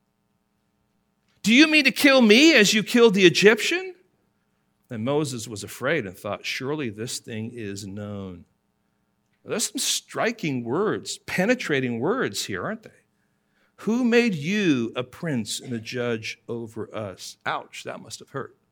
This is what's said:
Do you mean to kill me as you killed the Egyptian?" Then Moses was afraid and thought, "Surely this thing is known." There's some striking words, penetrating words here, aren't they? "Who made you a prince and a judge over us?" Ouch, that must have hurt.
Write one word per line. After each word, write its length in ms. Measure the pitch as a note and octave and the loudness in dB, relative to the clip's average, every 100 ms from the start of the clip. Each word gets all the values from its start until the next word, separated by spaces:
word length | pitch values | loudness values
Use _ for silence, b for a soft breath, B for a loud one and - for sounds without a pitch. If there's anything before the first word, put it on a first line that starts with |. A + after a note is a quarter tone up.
| _ _ _ _ _ _ _ _ _ _ _ _ _ _ | _ _ _ _ _ _ _ _ _ _ _ _ _ _
Do 120 | G3 | 2
you 140 | A#3+ D#4 | 6 6
mean 160 | D4+ | 4
to 80 | C4+ | 2
kill 300 | - C#4+ C4+ | 4 6 8
me 320 | A3+ A3 D#4+ | 8 8 8
as 200 | C#4+ G#3 | 8 6
you 100 | G#3+ | 2
killed 320 | F#3 A#3+ A#3 G3 | 2 4 4 8
the 100 | F3+ | 6
Egyptian?" 720 | - G3 A#3 - F4 F#4+ F4+ _ _ _ _ _ _ _ _ - | 8 6 4 0 -4 -6 -16 _ _ _ _ _ _ _ _ -14
Then 160 | A#2 | -8
Moses 420 | A#2 D3 D3 B2 A2+ | -2 -2 -2 -6 -10
was 180 | G#2 | -12
afraid 420 | G2 - B2 D#3+ G2+ | -12 -6 -4 -2 -4
and 120 | F2+ | -10
thought, 280 | G#2 G2+ - | -10 -8 -8
"Surely 440 | - C3 D3+ B2+ | -8 -6 -6 -8
this 300 | G#2 B2 - | -8 -10 -10
thing 320 | - A2+ A2 | -10 -10 -10
is 320 | A#2 G#2 G2 G2+ | -10 -10 -10 -12
known." 600 | G2 G#2 G2+ F#2+ F2 - _ _ _ _ _ _ _ _ _ | -12 -10 -10 -12 -14 -20 _ _ _ _ _ _ _ _ _
There's 260 | - F3 - | -10 -6 -6
some 100 | C#4+ | -4
striking 840 | - - - C3+ F#3+ A#3 E3 C3 A#2 | -4 -4 -6 -4 -4 -2 -4 -4 -4
words, 540 | C#3+ G#3 A2 - - | -2 -2 -4 -6 -14
penetrating 840 | - - F#3+ B3+ - C#3+ B2+ A#2 | -6 -2 0 -2 -2 -2 -2 -2
words 440 | C#3+ B3+ D3+ G2+ - | -2 -2 -4 -6 -8
here, 200 | F#2 B2+ | -8 -8
aren't 180 | A3+ | -10
they? 80 | - _ _ _ _ _ _ _ _ - | -16 _ _ _ _ _ _ _ _ -10
"Who 220 | - A#3+ | -2 0
made 320 | B3 A#3 A#3+ E3+ | 2 4 2 0
you 560 | D3 G#3 F#3+ C3+ A2+ | -2 0 2 2 0
a 120 | B2+ B2+ | -6 -10
prince 560 | - E3+ B2+ G#2+ - | -8 -6 -4 -4 -8
and 100 | C3+ | -8
a 80 | A#2 | -10
judge 580 | A2 B2+ A#2+ A2+ G#2+ - - | -8 -6 -4 -6 -8 -14 -12
over 440 | A#2 A#2 A2 G2+ | -10 -10 -12 -10
us?" 440 | G#2 G#2 F2+ - - - | -10 -10 -12 -16 -12 -8
Ouch, 400 | D3 - - B2 | -8 -8 -16 -14
that 160 | F#2+ | -14
must 180 | G2 - | -14 -18
have 120 | - | -14
hurt. 260 | C3+ - _ _ | -12 -12 _ _